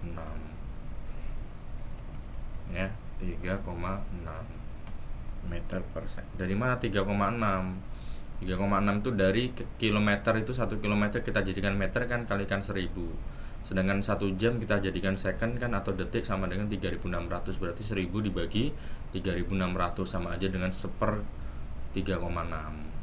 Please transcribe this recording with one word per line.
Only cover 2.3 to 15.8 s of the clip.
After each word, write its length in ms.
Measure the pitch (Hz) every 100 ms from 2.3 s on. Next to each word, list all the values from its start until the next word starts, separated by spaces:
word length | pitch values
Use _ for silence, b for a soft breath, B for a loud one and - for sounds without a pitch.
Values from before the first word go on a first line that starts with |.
| - - - -
Ya, 240 | 87 95 107 - -
tiga 400 | 90 85 90 98 95
koma 400 | 85 87 98 95
enam 320 | 90 85 78 - - - - - - - - - - 90
meter 320 | 85 - 92 87
per 160 | - -
second. 320 | - - -
Dari 160 | 92
mana 240 | 98 127 127
tiga 240 | 123 101
koma 320 | 95 101 101
enam? 480 | 117 110 95 92 92 - B B B B -
Tiga 240 | 92 90
koma 160 | 98 101
enam 240 | 101 101
itu 80 | 117
dari 400 | 113 95 104 123 -
ke-, 80 | - -
kilometer 560 | 113 107 104 101 - 110
itu 160 | 110
satu 240 | 123 117 104
kilometer 480 | 104 104 104 120 117
kita 160 | 107
jadikan 320 | 95 95 98
meter 320 | 98 95 - 120
kan, 240 | 120 117
kalikan 320 | 101 101 98
seribu. 480 | 101 98 87 87 85 82 - B B B -
Sedangkan 400 | 95 95 98 101
satu 320 | 101 101 95
jam 240 | 110 120
kita 160 | 104 101 95
jadikan 320 | 92 95 95
second 400 | 101 92 113 123
kan 160 | 123
atau 240 | 104